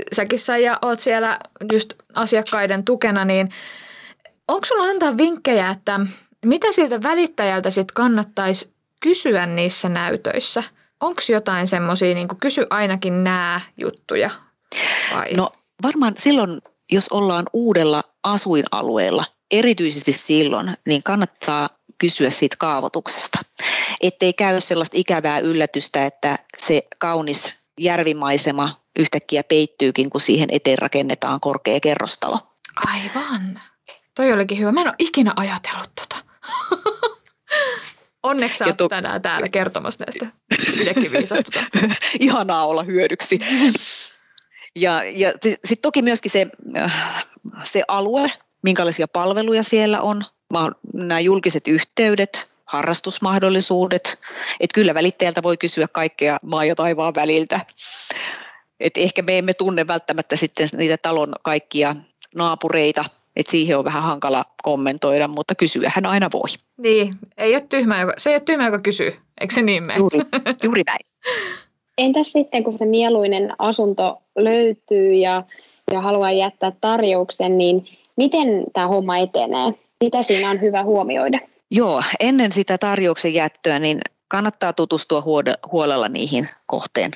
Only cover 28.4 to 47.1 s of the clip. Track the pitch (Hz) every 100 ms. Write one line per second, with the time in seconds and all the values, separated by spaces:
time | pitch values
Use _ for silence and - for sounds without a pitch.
28.4 | 147 143 147 147 _ - 160 147 - 147
29.4 | - 156 151 - 135 131 135 143 - 143
30.4 | 151 143 139 131 135 143 139 131 127 135
31.4 | 143 - - 135 151 143 - - - 220
32.4 | - _ - - - 202 202 262 294 226
33.4 | 190 185 - _ - - _ - 262 214
34.4 | 196 208 208 285 349 - 339 285 214 -
35.4 | 196 185 - - - - - - - _
36.4 | - 988 - 359 427 427 466 440 _ _
37.4 | - 605 539 480 - - _ _ - 277
38.4 | 226 - 196 165 175 185 180 196 185 165
39.4 | 190 196 185 190 - - - - 226 -
40.4 | - - - - - 262 190 285 - 214
41.4 | - - 240 196 220 208 - 240 262 247
42.4 | 190 160 156 160 175 180 156 - - 190
43.4 | 220 262 269 214 - - - - _ -
44.4 | - - - 170 180 160 95 190 190 -
45.4 | 220 - - 226 294 294 240 226 202 196
46.4 | 185 - - - - 160 -